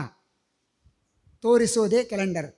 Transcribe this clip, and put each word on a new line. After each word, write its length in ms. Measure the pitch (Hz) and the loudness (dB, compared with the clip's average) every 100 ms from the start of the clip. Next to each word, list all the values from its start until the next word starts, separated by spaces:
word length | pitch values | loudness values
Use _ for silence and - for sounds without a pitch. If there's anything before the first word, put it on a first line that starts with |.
| 127 - _ _ _ _ _ _ _ _ _ _ _ _ | -6 -14 _ _ _ _ _ _ _ _ _ _ _ _
ತೋರಿಸೋದೇ 640 | 220 240 233 233 208 233 | 2 4 2 0 0 0
ಕ್ಯಾಲೆಂಡರ್. 480 | 240 196 190 165 143 | -2 -4 -4 -4 -8